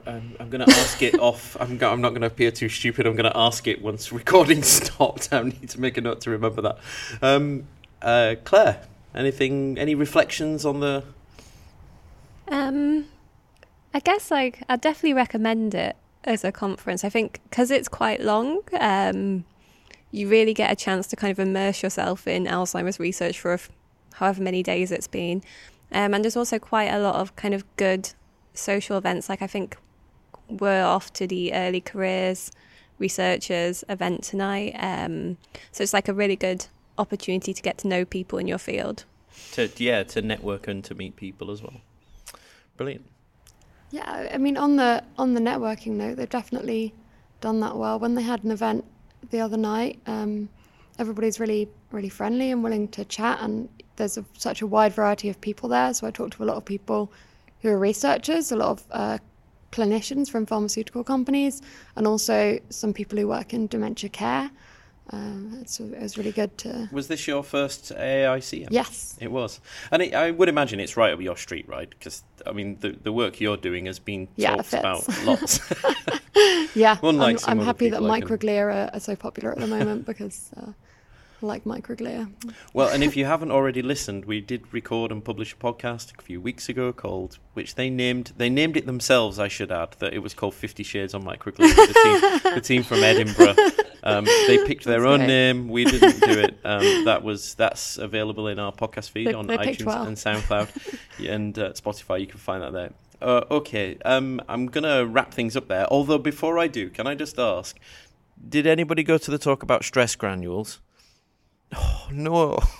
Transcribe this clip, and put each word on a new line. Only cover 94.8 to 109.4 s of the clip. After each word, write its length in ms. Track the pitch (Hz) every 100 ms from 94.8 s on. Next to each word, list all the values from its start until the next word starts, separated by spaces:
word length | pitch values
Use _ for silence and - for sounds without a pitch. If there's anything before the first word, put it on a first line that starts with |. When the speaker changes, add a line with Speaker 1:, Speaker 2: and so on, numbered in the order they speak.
| -
Speaker 1:
their 160 | 117
Speaker 3:
That's 80 | 127
Speaker 1:
own 80 | 143
Speaker 3:
great. 80 | 131
Speaker 1:
name. 400 | 131 127 123 117
We 160 | 117 120
didn't 340 | 127 381 -
do 180 | 415 107
it. 180 | 104 -
Speaker 3:
<laughs> 60 | 104
Speaker 1:
Um, 400 | 101 101 180 117
that 160 | 104
was, 300 | 107 101 - -
that's 420 | 110 - - -
available 500 | 107 110 107 107 107
in 120 | 101
our 120 | 101
podcast 380 | - 110 - -
feed 160 | 107 117
Speaker 3:
They, 60 |
Speaker 1:
on 140 | 110 156
Speaker 3:
they 100 | 226
picked 240 | 107 -
Speaker 1:
iTunes 40 | 214
Speaker 3:
well. 180 | 220
Speaker 1:
and 140 | 214 -
SoundCloud 800 | - 107 - 104 107 - - - - -
Speaker 3:
<laughs> 100 | 101
Speaker 1:
and, 280 | 107 104 104
uh, 120 | 98
Spotify. 460 | - 104 104 - 92
You 80 | 95
can 120 | -
find 240 | - 95
that 100 | 71
there. 180 | 90 90 - _ -
Uh, 220 | 123 123 -
okay, 460 | 147 147 110 95 -
um, 380 | - 131 131 127 -
I'm 160 | 120 127
gonna 380 | 151 156 135 117
wrap 280 | 123 -
things 220 | - 113 127
up 120 | -
there. 180 | 95 -
Although 260 | 139 143 151
before 400 | 151 147 160 170
I 80 | 165
do, 220 | 120 92
can 180 | - 139
I 60 | 143
just 220 | - -
ask, 380 | 117 90 - - - - - _ _ - -
did 160 | 147 156
anybody 360 | 160 156 165
go 140 | 156 160
to 140 | -
the 60 |
talk 260 | 143